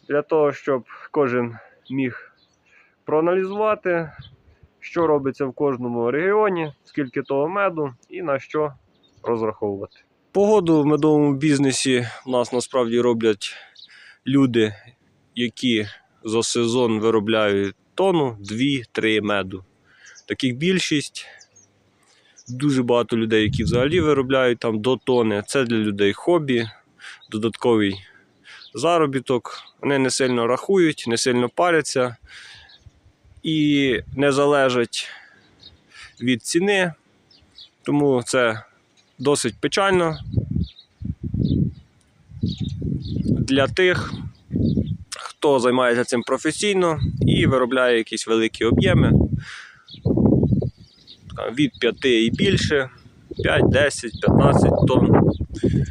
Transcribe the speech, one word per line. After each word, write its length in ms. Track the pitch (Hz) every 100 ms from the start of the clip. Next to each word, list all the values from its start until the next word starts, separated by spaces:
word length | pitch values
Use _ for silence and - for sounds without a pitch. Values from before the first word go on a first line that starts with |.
| -
для 140 | 143
того, 320 | 147 160 147
щоб 300 | 135 - 135 - - -
кожен 460 | 156 135 123 120 113 - _ -
міг 420 | 135 131 - - _ _ _ _ _ _ _ -
проаналізувати, 1080 | 151 170 185 190 202 214 208 185 170 156 - - - _ _ _ _
що 280 | - 170 160
робиться 380 | 147 135 127 139
в 80 |
кожному 580 | - 147 123 123 120 117
регіоні, 600 | 143 185 214 214 175 156 -
скільки 380 | _ - 135 143
того 260 | 131 139 151
меду 460 | 202 196 160 143 120 _
і 120 | 170
на 180 | 165 135
що 340 | - 151 151 139 _ _ _ _
розраховувати. 760 | - 120 110 - 104 98 104 _ _ _ _
Погоду 500 | 196 202 214 170 160
в 40 | 143
медовому 480 | 147 156 151 147
бізнесі 760 | 139 151 139 135 127 135 123 117 - 131
у 60 |
нас 220 | 123 120
насправді 480 | 123 - 131 117 120
роблять 540 | 120 117 113 101 - - - - - - - - -
люди, 480 | 139 135 117 107 104 - _ _ _ _ 120
які 520 | 120 - 127 113 101 - _ _
за 200 | 113 110
сезон 560 | 110 123 117 123 120 110
виробляють 760 | 110 110 104 110 107 101 98 - _ -
тонну, 420 | 190 175 135 107
дві, 440 | 101 110 139 135 110
три 300 | - 110 110
меду. 420 | 104 104 95 95 - _ _ _ - - -
Таких 280 | 113 135 123
більшість. 720 | 170 185 - 151 - - - - - _ _ _ _ _ _ _ _ - -
Дуже 360 | 123 147 131
багато 340 | 123 120 113 117
людей, 260 | 113 110
які 200 | 107 -
взагалі 380 | - 117 139 180
виробляють 580 | 151 139 127 135 127 117
там 200 | 120 110
до 180 | 113 127
тони. 460 | - 123 110 104 104
Це 160 | 139
для 140 | 120 117
людей 360 | 107 101 101
хобі, 560 | 101 - 175 139 120 110 - _ _ - - -
додатковий 640 | 107 113 - 123 113 101 92 - - _ _ - - -
заробіток. 840 | 120 156 175 151 135 123 123 - - - _
Вони 180 | 135 139
не 100 | 131
сильно 380 | - 131 123 117
рахують, 580 | 127 - 196 165 143 -
не 100 | 113
сильно 320 | 131 123 123
паряться 640 | - 175 160 143 135 123 117 - - - - - - - _ _ _ _ -
і 560 | 165 156 147 143 139 117 - 135
не 160 | 143
залежать 760 | 135 143 143 135 123 117 - - - - _ _ _ - - _ - - -
від 220 | 120 123
ціни. 500 | - 170 196 202 180 151 _ _ _ _ _ - - _
Тому 400 | - 147 143 127
це 400 | 117 131 120 110 - _ _ _ _ -
досить 360 | 127 143 120 -
печально 580 | 147 - 196 185 165 151 - - - - - - _ _ - - - - - - - - - _ _ _ _ - - - - - - - - -
для 460 | - - - 135 135
тих, 460 | - 185 170 - - - - - - - - 1077 - - -
хто 400 | - - 151 135
займається 440 | 123 127 123 120
цим 200 | 120 123
професійно 760 | 110 131 160 - 208 190 175 151 - - 123
і 180 | - 160
виробляє 520 | 131 123 131 123 117
якісь 300 | 110 107 -
великі 380 | 113 113 - 113
об'єми, 460 | 131 190 180 - - - - - - - - - - - - - - - - - - - _ - - - 113
там, 180 | 107
від 260 | 120 143 -
п'яти 460 | 117 - 135 117 113
і 40 |
більше, 580 | - 196 190 - 147 131 - - - - -
п'ять, 260 | 156 156 -
десять, 520 | 107 143 - 117 -
п'ятнадцять 640 | - - 139 139 - - 127
тонн. 440 | 127 - - - - - - - - -